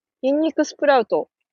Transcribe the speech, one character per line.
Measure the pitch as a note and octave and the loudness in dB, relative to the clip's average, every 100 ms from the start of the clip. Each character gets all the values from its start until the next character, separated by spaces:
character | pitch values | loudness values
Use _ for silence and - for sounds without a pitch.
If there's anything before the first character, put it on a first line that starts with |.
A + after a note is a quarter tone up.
| _ _ | _ _
ニ | B3+ | -2
ン | C#4+ | 0
ニ | D#4+ | 0
ク | - | -2
ス | D4+ | -4
プ | - D4 | -2 2
ラ | C4+ | 2
ウ | A3 | 2
ト。 | D#3+ - _ _ | -4 -4 _ _